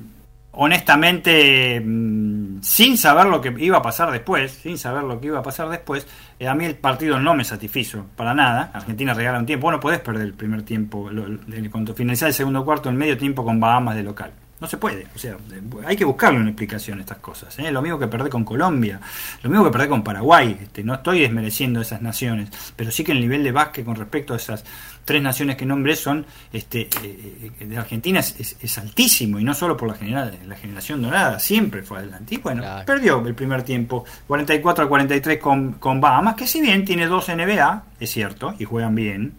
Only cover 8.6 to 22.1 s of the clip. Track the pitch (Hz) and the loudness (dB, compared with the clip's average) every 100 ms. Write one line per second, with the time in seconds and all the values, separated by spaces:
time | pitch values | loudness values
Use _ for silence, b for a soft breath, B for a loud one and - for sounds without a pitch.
8.6 | 170 104 110 110 139 113 120 123 117 143 | -2 -8 -8 -4 -2 0 0 -2 -2 0
9.6 | 160 151 143 170 120 110 104 95 107 110 | 0 0 0 -2 -2 -4 -4 -6 -6 -6
10.6 | 107 110 107 104 101 107 98 107 110 113 | -4 -4 -4 -6 -8 -8 -8 -10 -10 -10
11.6 | 107 110 110 110 123 120 160 143 135 135 | -8 -6 -6 -2 -2 0 0 0 0 0
12.6 | 135 147 135 127 151 127 139 135 117 113 | 0 -2 0 0 0 0 -2 -2 0 2
13.6 | 113 123 120 110 101 104 - - - - | 4 4 2 -4 -6 -10 -14 -16 -20 -14
14.6 | 160 - 208 98 - - 123 98 110 95 | -10 -4 -4 -6 -12 -14 -12 -12 -16 -14
15.6 | 110 107 147 202 156 127 220 127 107 107 | -14 -10 -4 2 2 4 4 6 2 -2
16.6 | 107 107 - 98 98 95 - - - - | -6 -6 -8 -12 -12 -14 -14 -16 -14 -8
17.6 | 156 135 160 156 117 113 139 123 107 120 | -2 -2 0 -2 -2 -2 -2 -2 0 2
18.6 | 180 139 107 98 B B B B 120 202 | 2 2 0 -2 B B B B 2 6
19.6 | 165 120 143 127 104 98 123 165 120 92 | 6 4 2 0 -2 -2 6 8 6 0
20.6 | 98 - 113 127 170 180 127 117 110 - | -10 -8 -6 -4 0 2 2 2 -2 -2
21.6 | 131 117 113 107 117 | -2 -2 -4 -6 -6